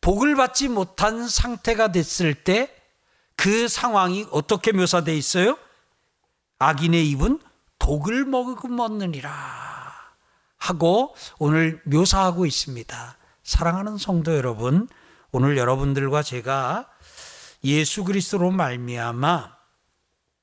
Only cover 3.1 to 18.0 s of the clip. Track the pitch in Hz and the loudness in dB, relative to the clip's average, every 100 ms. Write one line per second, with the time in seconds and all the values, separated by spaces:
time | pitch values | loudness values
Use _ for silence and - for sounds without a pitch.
3.1 | _ _ - 190 220 233 - 247 208 180 | _ _ -2 0 2 0 0 0 2 2
4.1 | 185 214 147 147 202 - 196 180 180 156 | 0 -2 -4 0 0 2 2 2 2 0
5.1 | 156 135 185 190 294 - _ _ _ _ | -2 -2 2 2 0 -8 _ _ _ _
6.1 | _ _ _ _ _ 135 147 165 170 156 | _ _ _ _ _ 2 2 2 4 2
7.1 | 135 180 302 _ _ _ _ - 147 156 | 2 2 0 _ _ _ _ 0 0 -2
8.1 | 240 269 254 247 254 254 240 226 214 185 | -2 0 -2 -2 -8 -6 -4 -4 -4 -4
9.1 | 143 143 143 143 - - - - - - | -6 -10 -12 -12 -12 -14 -14 -16 -18 -20
10.1 | _ _ _ _ _ - 175 165 202 269 | _ _ _ _ _ -6 2 4 4 2
11.1 | - - - 147 156 160 160 - 147 185 | -6 -20 -2 2 4 2 -2 0 2 4
12.1 | 196 190 175 175 - - 120 113 120 117 | 4 2 2 0 0 -6 -10 -12 -14 -16
13.1 | - _ _ - - 170 180 208 214 - | -20 _ _ -2 0 2 0 -4 -8 -2
14.1 | 175 160 156 127 110 120 160 240 - _ | 0 2 0 0 -2 2 2 2 -10 _
15.1 | _ _ 131 135 143 120 135 139 139 139 | _ _ 2 2 4 2 2 0 0 0
16.1 | 147 147 127 120 135 127 185 262 _ - | -2 -2 -6 -4 -2 -2 -4 -8 _ -20
17.1 | - - - - _ 131 147 151 - | -20 -20 -20 -20 _ 0 0 0 -2